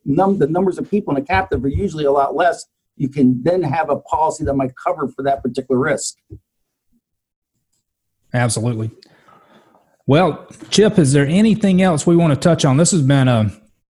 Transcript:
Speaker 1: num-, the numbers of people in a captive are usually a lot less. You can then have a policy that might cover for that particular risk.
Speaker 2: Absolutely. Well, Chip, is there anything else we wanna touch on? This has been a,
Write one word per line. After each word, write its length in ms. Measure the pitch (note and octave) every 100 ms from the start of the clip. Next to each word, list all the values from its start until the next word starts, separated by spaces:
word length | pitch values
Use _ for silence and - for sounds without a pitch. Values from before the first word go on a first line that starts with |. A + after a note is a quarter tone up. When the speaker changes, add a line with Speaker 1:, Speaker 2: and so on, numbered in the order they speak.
| -
Speaker 1:
num-, 320 | D3+ G3 G3
the 100 | D3
numbers 300 | E3+ F#3+ E3+
of 140 | C3
people 240 | G#3 F3 C#3
in 60 |
a 20 | C#3+
captive 380 | F#3+ F#3+ C3+
are 60 | C3+
usually 340 | C#3+ G3 D#3
a 80 | C#3+
lot 240 | C#3 C#3 C#3+
less. 300 | F3 - - _ _ -
You 100 | C3+
can 340 | C#3+ B2+ B2
then 220 | D#3+ F#3
have 260 | D3 E3 D3+
a 60 | C#3
policy 480 | - D#3 D#3 D#3
that 100 | D3
might 180 | C#3 C3 -
cover 320 | F3+ D#3 C3+
for 160 | -
that 180 | C#3 C#3
particular 380 | B2+ B2 - B2+
risk. 380 | D3+ C3+ - - - - _ _ _ _ _ _ _ _ _ _ _ _ _ _ _ _ _ _ _
Speaker 2:
Absolutely. 580 | B2 A#2+ A2+ A#2 A2+ A2 - _ _ _ - _ _ _ _ _ _ -
Well, 420 | D3 F3+ C3+ - - -
Chip, 300 | - G#3+ F#3
is 140 | C3+
there 120 | C#3+ C#3+
anything 560 | F3+ A3 F#3+ G3 F#3
else 240 | F#3+ D3+ -
we 100 | E3+
wanna 200 | E3 C#3
touch 300 | F3+ D#3+ D3
on? 120 | C3
This 140 | F3
has 100 | F3
been 260 | C3+ C#3 B2+
a, 220 | A#2 G2+ - _ _ _